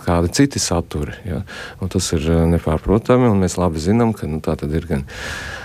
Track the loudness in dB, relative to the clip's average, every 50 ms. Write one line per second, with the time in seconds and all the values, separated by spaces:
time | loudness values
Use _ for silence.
0 | -2 0 2 2 2 2 4 2 2 2 2 -2 -2 0 0 -2 -2 -2 -4 -4
1 | -4 -6 -8 -10 -8 -6 -6 -6 -6 -8 -12 -14 -14 -14 -10 -8 -6 -2 -2 -2
2 | 0 0 0 0 2 2 2 4 4 4 2 2 2 0 -2 0 2 2 2 2
3 | 4 4 4 6 6 4 4 4 2 2 2 0 0 0 0 0 0 2 2 4
4 | 2 2 0 -2 -4 -4 -4 -4 -2 -2 -4 -2 -2 -2 -2 -2 -2 -2 -2 -4
5 | -4 -6 -10 -12 -10 -10 -10 -10 -10 -10 -10 -12